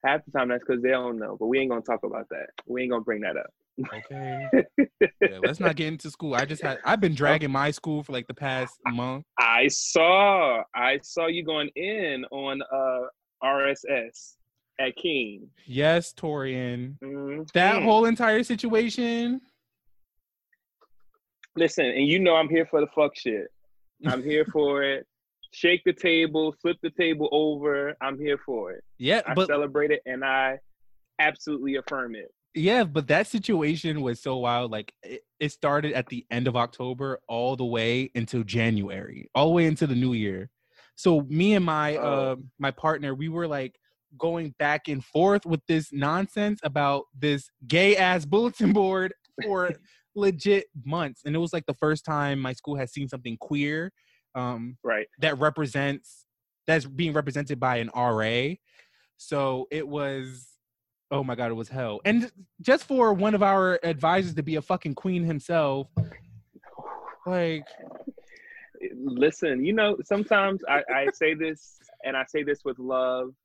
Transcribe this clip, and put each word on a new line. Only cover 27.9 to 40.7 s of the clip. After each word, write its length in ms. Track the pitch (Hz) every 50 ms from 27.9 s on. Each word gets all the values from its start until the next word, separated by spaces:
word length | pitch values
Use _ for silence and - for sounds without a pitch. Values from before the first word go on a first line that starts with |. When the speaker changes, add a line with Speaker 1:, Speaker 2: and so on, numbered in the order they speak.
| 151 _
Speaker 1:
I'm 180 | 127 135 139 135
here 200 | 147 151 143 139 -
for 280 | - 131 113 101 90 92
it. 100 | - - - - -
Speaker 2:
Yeah, 240 | 123 135 190 226 -
Speaker 1:
I 80 | 120 127
Speaker 2:
but 120 | 160 190
Speaker 1:
celebrate 460 | 165 147 143 147 143 135 151 147 151 147
it, 100 | 143 -
and 200 | 127 127 127 135
I 340 | 135 135 135 131 131 131 135 - - - _ _ - - - _ _ _ -
absolutely 560 | 156 151 135 - - - 151 139 127 139 139
affirm 400 | 135 127 - 147 135 127 120 113
it. 160 | 107 95 - _ _ _ _ _
Speaker 2:
Yeah, 280 | 160 156 185 226 254 226
but 220 | 170 139 160 143 -
that 180 | 147 165 214 -
situation 720 | - 226 196 - 220 170 156 151 160 160 - 165 156 151
was 200 | 139 127 120 113
so 160 | - 139 131 131
wild. 320 | 123 120 120 120 123 117 110
Like, 200 | 107 104 - _ _ -
it, 200 | 90 117 - _ _ _ _
it 140 | 151 151 -
started 400 | _ - 147 143 147 151 151 -
at 160 | 131 120 -
the 160 | - 123 - _
end 180 | 120 120 123 131
of 80 | 117
October 640 | 123 117 120 - - 127 127 127 127 139 135 131 - _ -
all 280 | 113 117 120 127 135
the 80 | 127 127
way 460 | 120 117 117 113 113 117 127 135 131 _
until 260 | 120 113 110 - 123 113
January, 840 | 101 101 117 113 117 113 104 98 98 95 98 - - - - - - _
all 120 | 127 143
the 60 | 160 170
way 120 | 175 165
into 200 | 160 160 - 165
the 80 | 147 131
new 180 | 123 127 131 123
year. 380 | 113 107 101 95 92 95 123 _ _ _ _